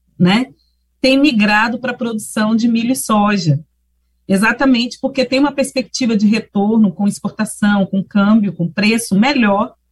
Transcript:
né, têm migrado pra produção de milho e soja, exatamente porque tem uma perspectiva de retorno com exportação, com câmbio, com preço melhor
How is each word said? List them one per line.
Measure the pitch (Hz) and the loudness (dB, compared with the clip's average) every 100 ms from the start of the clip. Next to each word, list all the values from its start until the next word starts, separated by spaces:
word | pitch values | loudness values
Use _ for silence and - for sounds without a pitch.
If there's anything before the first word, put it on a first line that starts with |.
| _ - | _ 0
né, | 170 220 262 _ _ _ _ _ | 2 2 -2 _ _ _ _ _
têm | 262 269 | 0 2
migrado | 294 220 208 214 226 240 | 2 2 2 2 0 -4
pra | 254 | -8
produção | 247 233 220 - 220 214 | -6 -6 -6 -6 -4 0
de | 226 240 | 0 0
milho | 226 233 | 0 -2
e | 262 | -2
soja, | - 214 208 202 165 139 - _ _ _ _ _ - | 0 0 2 0 0 -2 -4 _ _ _ _ _ -4
exatamente | 190 220 240 277 240 247 - | 0 0 2 2 2 -2 -6
porque | 269 269 | -6 -4
tem | 254 262 | -2 0
uma | 285 | 0
perspectiva | 277 269 262 - - 247 214 | 0 -4 -4 -6 -4 -2 2
de | 208 | 2
retorno | 220 - 202 208 226 202 | 0 -2 -2 0 2 2
com | 165 202 | 0 -4
exportação, | - 196 - 208 - 208 202 190 | -4 -8 -6 -8 -2 0 0 0
com | 196 | -4
câmbio, | - 202 202 226 202 | -2 0 2 2 0
com | - 170 | -2 -6
preço | - 208 226 - 196 | -2 0 0 0 0
melhor | 254 277 214 202 233 - _ | 2 2 2 0 -2 -10 _